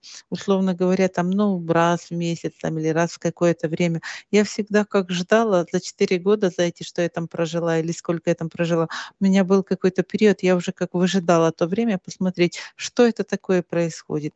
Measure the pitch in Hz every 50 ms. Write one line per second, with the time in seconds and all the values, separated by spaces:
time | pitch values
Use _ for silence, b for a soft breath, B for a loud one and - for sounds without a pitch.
0 | B B B B B - 185 - - 202 196 190 190 190 180 175 185 180 185 190
1 | 190 185 185 - 175 180 190 202 208 202 190 175 170 160 165 165 170 170 175 170
2 | - - 170 170 170 170 170 165 - 160 - - - 160 160 160 156 160 156 165
3 | 170 165 - - - 170 - - 175 170 165 - - 151 160 - 175 175 165 -
4 | B B B B B _ - 208 214 - - - 202 - 202 208 208 - - 202
5 | 185 180 180 175 180 - 214 220 233 220 196 175 165 - - 180 - - - -
6 | 202 - 190 175 175 196 214 214 208 180 175 - 175 175 - - 165 - - -
7 | 175 - - - 170 156 - - 170 156 165 170 165 170 165 165 160 165 165 -
8 | - - 170 160 - 175 170 - 165 160 - - 170 165 170 165 165 160 B B
9 | B B - - 196 196 190 196 185 175 196 196 185 - 196 - - 185 185 -
10 | - - - 202 214 208 185 - - 185 185 180 175 - - - 180 - - 175
11 | 180 180 175 190 170 175 175 165 165 165 160 - 175 165 190 220 233 233 196 180
12 | - - - - 185 185 175 - 175 165 B B B B B - - - - -
13 | 240 233 214 - 190 - - 190 - - 190 180 170 _ - 170 170 165 - -
14 | - - - 151 147 156 -